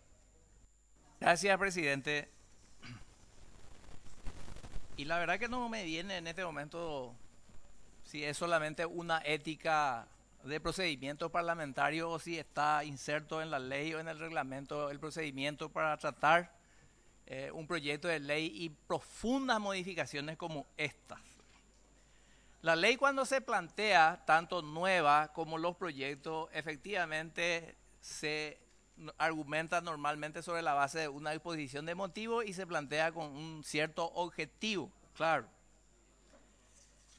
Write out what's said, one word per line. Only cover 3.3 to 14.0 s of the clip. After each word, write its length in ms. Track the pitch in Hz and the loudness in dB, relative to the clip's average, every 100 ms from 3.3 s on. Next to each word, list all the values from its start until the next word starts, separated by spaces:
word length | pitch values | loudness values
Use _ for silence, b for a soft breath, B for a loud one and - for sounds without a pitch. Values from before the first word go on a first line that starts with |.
| - - - - - - - - - - - - - - - - - | -18 -18 -14 -14 -12 -10 -8 -8 -4 -4 -2 -4 -6 -2 -2 0 -2
Y 80 | |
la 140 | 143 170 | 0 0
verdad 180 | 165 196 | 2 2
que 80 | 233 | 0
no 200 | 247 240 | -2 -2
me 140 | 226 | -4
viene 360 | 170 160 196 185 | -4 -4 -4 -4
en 100 | 165 | -6
este 160 | 165 | -4
momento 680 | 180 147 147 170 170 143 123 117 - - - - - - - - | -4 -4 -6 -6 -4 -4 -6 -10 -16 -16 -14 -12 -12 -14 -16 -16
si 180 | - 147 | -12 -6
es 140 | 147 143 | -4 -2
solamente 500 | 170 165 151 156 170 | 2 2 2 -2 -4
una 340 | 175 170 160 | -2 0 0
ética 840 | 147 151 151 147 160 151 147 117 - - - - | 2 -2 -2 -4 2 4 4 0 -6 -18 -20 -16
de 160 | 131 151 | -8 -4
procedimiento 680 | 170 175 180 135 135 151 170 | -2 0 0 -2 -4 -4 -2
parlamentario 800 | 175 170 170 147 131 143 156 165 | 0 0 -2 -2 2 2 2 0
o 120 | 165 | -2
si 180 | 170 165 | -4 -6
está 460 | 147 - 147 151 | -4 0 4 4
inserto 580 | 151 139 - 147 151 160 | 0 -6 -2 -2 -2 -4
en 80 | 160 | -2
la 80 | 143 | -2
ley 360 | 127 139 156 | -2 -2 -2
o 40 | |
en 80 | 160 | -4